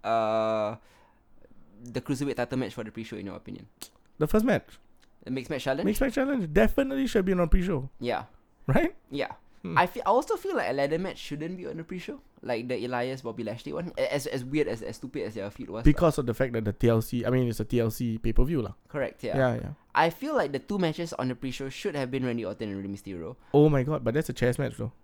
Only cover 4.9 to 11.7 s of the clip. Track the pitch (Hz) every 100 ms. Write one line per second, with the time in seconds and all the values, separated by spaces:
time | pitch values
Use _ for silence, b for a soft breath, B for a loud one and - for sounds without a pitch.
4.9 | - _ - - 131 127 143 135 135 190
5.9 | 214 277 254 269 269 165 156 220 - 269
6.9 | 269 262 220 185 180 170 190 180 160 131
7.9 | - 120 92 - - _ _ - 139 349
8.9 | - _ 139 - - - - 185 165 180
9.9 | - - 233 - 440 381 311 107 135 143
10.9 | 165 190 - - 147 160 185 175